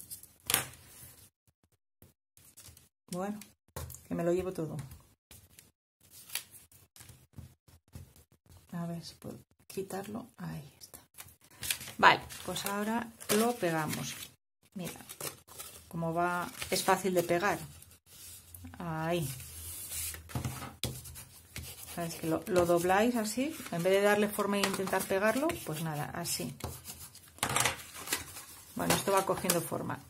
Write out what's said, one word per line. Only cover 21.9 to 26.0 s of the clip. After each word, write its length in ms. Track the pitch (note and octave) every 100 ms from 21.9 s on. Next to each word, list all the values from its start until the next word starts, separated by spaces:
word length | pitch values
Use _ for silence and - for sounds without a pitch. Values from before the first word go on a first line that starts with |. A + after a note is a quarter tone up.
¿Sabes? 200 | - E3
Que 140 | E3 E3
lo, 160 | D#3+ -
lo 180 | F3+
dobláis 520 | F3 E3+ F3+ F#3+ A#3+ A#3+
así, 380 | G#3+ - D4 - -
en 100 | E3+
vez 100 | F3+
de 100 | G3
darle 260 | G3+ G#3 G#3
forma 280 | G#3 G3+ G3+
e 60 |
intentar 400 | G3 F#3+ F#3+ F#3+
pegarlo, 460 | - G3 G#3+ A#3+ D#4+ E4+ -
pues 160 | D#3
nada, 220 | D#3+ D3